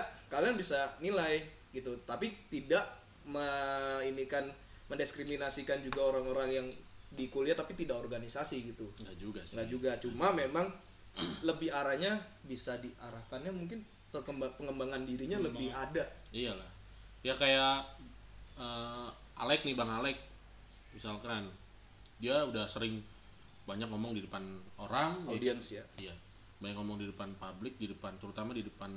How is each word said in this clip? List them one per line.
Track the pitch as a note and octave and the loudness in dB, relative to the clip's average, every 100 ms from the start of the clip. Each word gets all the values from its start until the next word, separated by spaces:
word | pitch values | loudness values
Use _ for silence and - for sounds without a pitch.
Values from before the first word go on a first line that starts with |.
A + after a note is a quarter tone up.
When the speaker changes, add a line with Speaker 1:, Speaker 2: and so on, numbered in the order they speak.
| - - - | 4 -6 -2
Speaker 1:
kalian | C#3 G#3 A3 | 4 6 6
bisa | F3+ C#3 C#3 - | 4 4 2 0
nilai | F3 F#3+ D#3+ D#3 D#3 - - | 2 4 4 2 0 -12 -10
gitu, | C3 B2+ A#2+ | -6 -4 -6
tapi | - A#2+ A3 G3+ - | -4 -2 -2 -4 -6
tidak | D3 C3+ F3 - - - - | -6 6 6 6 -4 -16 -16
me-, | C#3+ C#3+ C#3+ C#3 C#3 C3+ C3+ C3+ | -6 0 2 2 2 2 2 2
ini | C3+ C3+ C3 | 2 0 2
kan | C#3+ C#3 - - - - | 2 0 -6 -14 -16 -4
mendiskriminasikan | C#3+ - - C#3+ C#3+ C#3 C#3+ C3+ C#3 | 0 0 0 -2 0 0 0 2 0
juga | C3 C3+ C3+ | 2 4 6
orang-orang | C3 C3 C3+ C3 | 6 4 2 4
yang | C3 B2+ - - - - | 2 0 -6 -14 -16 -12
di | C#3 B2+ | -6 -2
kuliah | C#3 C#3 | 2 4
tapi | E3+ - F3 | 4 2 -2
tidak | D#3 A#2+ | 0 0
organisasi | A#2 A#2 A#2 C#3 D3+ C3+ A#2 | 0 -4 -2 -2 0 -2 -4
gitu. | G#2+ G#2+ - | -6 -8 -8
Speaker 2:
Nggak | G2 F2 | -10 -6
juga | G2+ G#2 | -6 -6
sih. | F2 - | -6 -4
Speaker 1:
Nggak | A#2 | -2
juga. | B2 B2+ A#2 | 2 2 2
Cuma | B2 A2+ F#3 | 0 4 6
memang | F3 C3+ D#3+ F#3+ - - - - - - - | 6 4 4 2 -2 -14 -18 -12 -4 -2 2
lebih | D#3+ D3+ D#3+ | 2 2 2
arahnya | C#3+ C#3 C#3 F#3+ G#3 - - | 2 4 4 4 2 -2 -12
bisa | C3+ B2 - A#2+ | -6 -4 -2 -4
diarahkannya | B2 - A#2+ A#2 A2+ C3 E3+ | -6 -10 -10 -10 -8 -6 -4
mungkin | F#3 E3+ A3+ G#3+ - - | -4 -4 -6 -10 -18 -8
perkemba-, | D3 C3 C#3 C3 | -6 -4 -2 -2
pengembangan | - C#3+ C3+ C3 C3+ | -2 -4 -2 0 0
dirinya | C3 B2+ C3+ G3+ | -2 -2 0 2
Speaker 3:
Pengembangan. | D#3 | 2
Speaker 1:
lebih | B2+ C3 | 0 -2
ada. | B2+ - D#3 - - - | -2 0 0 0 -4 -8
Speaker 2:
Iyalah. | A2 A#2+ F#2+ F#2 - - - - - | -2 -2 -2 -8 -14 -16 -16 -16 -4
Ya | B2+ | -2
kayak, | C3 C#3 C3+ C3+ C#3 - - - - - - - - | 4 8 8 8 6 0 -10 -14 -14 -14 -14 -14 -8
eh, | A#2+ A#2 A#2+ A#2+ A#2+ - - - | -6 -4 -4 -6 -8 -10 -14 -2
Alek | A#2+ D3+ | 4 6
nih, | C#3+ | 4
Bang | B2 A2+ | 2 2
Alek. | A2+ C3+ C3+ - - - - - - - | 4 2 0 -6 -16 -16 -16 -18 -18 -16
Misalkan | G#2+ G#2+ G#2 A#2+ A2 G2 F#2 - - - - - - | -8 -6 -4 -2 -2 -2 -10 -16 -18 -18 -18 -18 -4
dia | A#2 D3 | 4 4
udah | C#3 A2+ G2+ | 4 2 0
sering | A2 A2+ A2 G#2+ - - - - - | 0 0 -2 -6 -14 -18 -18 -18 -14
banyak | - G2 A2+ | -6 -4 -2
ngomong | G#2+ A#2+ | -2 0
di | G#2+ | -2
depan | F#2 G2 F#2+ F#2+ - - | -4 -6 -6 -8 -10 -10
orang, | G2+ B2 D#3+ F3+ | 0 2 2 2
ya. | D#3 | -2
Speaker 1:
Audiens, | A2 B2 A#2+ A#2 | 2 2 2 -2
ya. | G#2 A2+ - | -4 -10 -10
Speaker 2:
Iya. | F#2+ E2+ - - - - | -10 -10 -14 -18 -18 -8
Banyak | G2+ G#2 | -4 -2
ngomong | G#2 G#2 | -2 -2
di | G2+ | -4
depan | G2 G2 | -4 -8
publik, | F#2+ F#2+ F#2 A#2+ - | -6 -10 -6 -8 -4
di | G#2 | -6
depan, | G2 G2 F#2+ | -4 -8 -6
terutama | G2+ G#2 A2 | -8 -4 -2
di | A#2+ | -2
depan | G2+ - G2 | -4 -6 -8